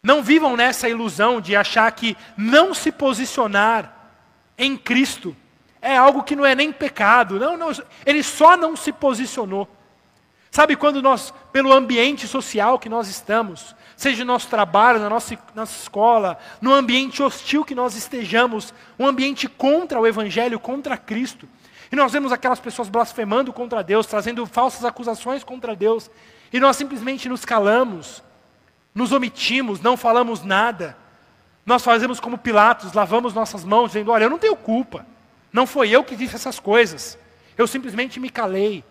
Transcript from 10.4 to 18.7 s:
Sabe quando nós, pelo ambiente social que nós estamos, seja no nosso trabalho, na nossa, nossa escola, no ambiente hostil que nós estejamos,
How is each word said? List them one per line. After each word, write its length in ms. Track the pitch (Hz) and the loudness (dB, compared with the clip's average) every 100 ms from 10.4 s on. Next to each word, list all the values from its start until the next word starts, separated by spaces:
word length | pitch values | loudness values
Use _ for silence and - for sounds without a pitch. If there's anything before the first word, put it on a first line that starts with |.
| _ | _
Sabe 260 | - 302 285 | 4 4 4
quando 240 | 294 277 | 0 2
nós, 320 | 269 247 - - - | 2 2 -2 -18 -4
pelo 200 | 269 269 | -2 6
ambiente 540 | 269 240 240 247 285 226 | 4 6 0 0 -2 -6
social 520 | 269 - 214 208 254 | -8 -4 0 0 0
que 100 | 220 | -2
nós 200 | 233 202 | -6 -6
estamos, 680 | 185 - 220 214 165 - - - - | -12 -2 -2 -2 -10 -20 -20 -20 -6
seja 280 | 277 233 | -4 -2
no 80 | 247 | -2
nosso 160 | 247 - | -2 -2
trabalho, 500 | 220 196 196 233 226 | -2 2 4 4 4
na 100 | 208 | 0
nossa, 300 | 226 - 233 - | -4 -6 -14 -14
nossa 260 | 214 220 - | -12 -12 -12
escola, 580 | - 202 226 226 190 165 - - | -10 2 4 4 0 -6 -16 -6
no 120 | 240 | 2
ambiente 500 | 277 247 247 269 - | 2 4 0 0 -2
hostil 420 | 277 - - 294 | -2 -4 -2 -2
que 100 | 294 | -2
nós 200 | 254 247 | -4 -4
estejamos, 800 | 214 - 254 196 220 247 220 - | -6 -10 -10 -2 0 0 -2 -10